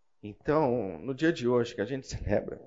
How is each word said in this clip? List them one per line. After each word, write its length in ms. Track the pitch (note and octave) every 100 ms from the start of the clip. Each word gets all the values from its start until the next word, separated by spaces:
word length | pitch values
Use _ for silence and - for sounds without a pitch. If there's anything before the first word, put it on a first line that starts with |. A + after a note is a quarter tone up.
| _ _
Então, 800 | G#2 G2+ - D3+ C#3 B2 G2 D#2+
no 160 | A2+ C3
dia 160 | D#3+
de 160 | E3 A#2+
hoje 260 | B2 A#2
que 80 | -
a 40 | G2+
gente 220 | C3+ -
celebra 520 | - F#2 G2+ - -